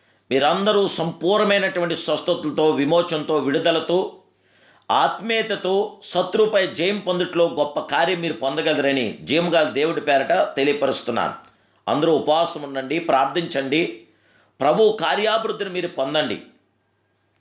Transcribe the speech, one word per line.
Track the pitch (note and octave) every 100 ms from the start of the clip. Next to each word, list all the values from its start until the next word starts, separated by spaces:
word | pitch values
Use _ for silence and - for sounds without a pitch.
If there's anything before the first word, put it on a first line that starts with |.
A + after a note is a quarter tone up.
| _ _ _
మీరందరూ | C3 C#3+ F3+ G3+ G#3 F#3
సంపూర్ణమైనటువంటి | - E3 - E3 G#3 G#3 G3+ F#3 F3+ E3+ E3
స్వస్థతలతో, | - D3+ - E3+ D3+ C#3+ D#3
విమోచనతో, | C3+ C#3+ E3+ E3+ D#3 C#3+ D3+
విడుదలతో, | C3 D3 E3+ D#3+ D#3+ F3+ - - _ _ _ _ _ _ -
ఆత్మీయతతో | B2 E3 - G#3+ A3+ A3 G3+ F3+ F#3+ G#3+ -
శత్రువుపై | - F3 F3+ G#3+ G#3+ G#3 F3+
జయం | B2+ F3 G#3
పొందుట్లో | F3+ F3+ F3 E3+ E3+
గొప్ప | D3+ D3 D#3
కార్యం | - C#3+ E3+ F3+
మీరు | E3
పొందగలరని | - C3 D3+ D#3 D3 C#3+ C#3 A2 E2+
జీవముగల | D#2+ D3+ F3 D#3+
దేవుడి | D3 A#2+ D#3 D3
పేరట | - C#3 C3 F#3 - -
తెలియపరుస్తున్నాను. | C#3 C#3+ C3+ B2+ - A2+ E2 - - _ _ _ -
అందరూ | C3 E3
ఉపవాసం | D3 - D#3 E3 D3+
ఉండండి, | C#3+ C3+ C3 D#3+
ప్రార్థించండి, | E3 E3 D#3+ F3 E3+ C#3 C3+ D#3 E3+ - - _ _ _ _ -
ప్రభు | C#3 F3+ G#3+ G#3+
కార్యాభివృద్ధిని | D#3+ F#3+ G#3 A3 A3 F3+ F#3+
మీరు | F3+ E3+
పొందండి. | D3+ C#3 D3+ C#3+ F#2 - _ _ _ _ _ _ _ _ _